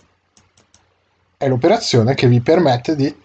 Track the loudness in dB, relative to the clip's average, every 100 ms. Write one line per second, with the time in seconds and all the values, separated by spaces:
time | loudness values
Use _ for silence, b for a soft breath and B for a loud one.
0 | _ _ _ _ _ _ _ _ _ _
1 | _ _ _ _ -4 -2 0 0 0 0
2 | 0 0 2 2 2 2 2 -2 -4 -4
3 | -4 -6